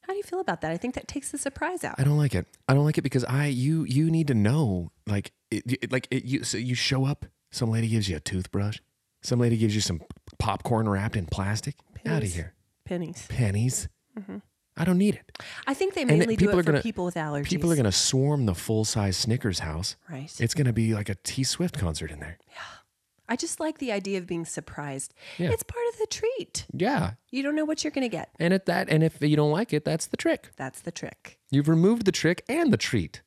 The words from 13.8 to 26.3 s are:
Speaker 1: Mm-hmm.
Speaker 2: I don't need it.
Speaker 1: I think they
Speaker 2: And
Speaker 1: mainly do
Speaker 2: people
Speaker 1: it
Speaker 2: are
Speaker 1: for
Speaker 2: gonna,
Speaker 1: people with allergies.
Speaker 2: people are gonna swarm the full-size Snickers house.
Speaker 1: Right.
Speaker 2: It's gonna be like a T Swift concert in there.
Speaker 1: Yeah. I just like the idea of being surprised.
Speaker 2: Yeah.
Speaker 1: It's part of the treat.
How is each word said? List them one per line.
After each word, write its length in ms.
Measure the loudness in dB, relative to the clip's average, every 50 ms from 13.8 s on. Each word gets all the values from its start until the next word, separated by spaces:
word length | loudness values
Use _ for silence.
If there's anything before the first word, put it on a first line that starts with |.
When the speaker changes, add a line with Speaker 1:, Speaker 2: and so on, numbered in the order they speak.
| -6 -8 _ _ _ _ _
Speaker 1:
Mm-hmm. 200 | -14 -12 -12 -12 -14 -14 _ _ _ _ _ _
Speaker 2:
I 80 | -2 0
don't 120 | 2 4
need 180 | 4 4 2 2
it. 140 | -2 -8 _ -18 -16 -16 -14 -14 -8 -4
Speaker 1:
I 60 | -4 -2
think 200 | 0 -2 -2 0
they 100 | -2 2
Speaker 2:
And 80 | 4
Speaker 1:
mainly 260 | 6 6 6 4 4
do 80 | 4 4
Speaker 2:
people 120 | 4 6
Speaker 1:
it 40 | 4
Speaker 2:
are 20 | 4
Speaker 1:
for 80 | 4
Speaker 2:
gonna, 100 | 2 2
Speaker 1:
people 220 | 2 -2 -4 -2 -4
with 120 | -4 -2
allergies. 280 | -4 -4 -2 -2 -2 -2 0
Speaker 2:
people 200 | 0 2 2 4
are 60 | 4
gonna 160 | 4 4 4
swarm 540 | 4 2 2 2 2 4 4 4 4 4 2
the 100 | 2 0
full-size 640 | 0 -2 0 0 2 2 0 0 0 0 0 0
Snickers 420 | 0 0 0 0 0 0 -2 -2 -2
house. 380 | -4 -4 -4 -4 -6 -6 -8 _ _ -14
Speaker 1:
Right. 240 | -12 -12 -12 -14 -4 -2
Speaker 2:
It's 140 | -2 0 2
gonna 180 | 2 2 2
be 220 | 2 2 2 2 0
like 160 | 0 -2 -4
a 60 | -6
T 280 | -6 _ -6 -4 -2 -2
Swift 340 | -2 0 -2 -2 -4 -2
concert 340 | -2 -2 -2 -2 -4 -6 -8
in 100 | -10 -10
there. 160 | -12 -12 -14 _ _
Speaker 1:
Yeah. 140 | _ -18 -16 -16 -16 -16 -20 _ _ _ _ _ _ _ _ _
I 80 | -8 -6
just 240 | -6 -4 -8 -6 -4
like 200 | -4 -4 -4 -4
the 120 | -4 -4
idea 260 | -4 -2 -2 -2 -4 -4
of 60 | -4
being 200 | -4 -6 -6 -4
surprised. 680 | -6 -8 -12 -12 -12 -12 -10 -8 -8 -8 -8 -10 -12 _ _ -20 -20 -6
Speaker 2:
Yeah. 120 | -4 0 0
Speaker 1:
It's 120 | 0 -2 -2
part 200 | -8 -6 -4 -4 -4
of 60 | -2 -4
the 80 | -6
treat. 580 | -4 -4 -4 -2 -2